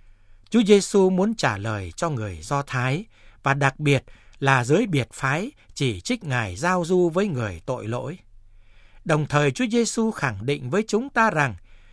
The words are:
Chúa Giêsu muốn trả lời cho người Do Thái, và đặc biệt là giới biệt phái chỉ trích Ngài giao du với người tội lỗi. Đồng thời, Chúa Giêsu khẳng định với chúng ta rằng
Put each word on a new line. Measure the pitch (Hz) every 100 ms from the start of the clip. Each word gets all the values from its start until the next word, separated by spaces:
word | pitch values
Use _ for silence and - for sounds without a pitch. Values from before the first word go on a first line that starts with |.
| - - - - -
Chúa | 233 208
Giêsu | 202 - 202 185
muốn | 185 214 226
trả | 131 101
lời | 110 104 90 -
cho | 170
người | 123 104 82
Do | 80 143
Thái, | - 131 127 156 220 - - -
và | 135
đặc | 139 139 -
biệt | 147 135 - - - -
là | 135 131
giới | 120 175 233
biệt | 143 113
phái | - 135 151 247 - -
chỉ | - 135 92
trích | - 247
Ngài | 156 123 104 87
giao | 175 185 165
du | 180 170
với | 170 214
người | 127 107 85 -
tội | 123 107
lỗi. | 123 123 185 - - - - - - - - -
Đồng | 151 143
thời, | 147 143
Chúa | 131 254
Giêsu | 233 220 233 226
khẳng | - 135 101 120
định | 147 123
với | 190 220
chúng | 214 269
ta | 240 226
rằng | 156 135 92 - - -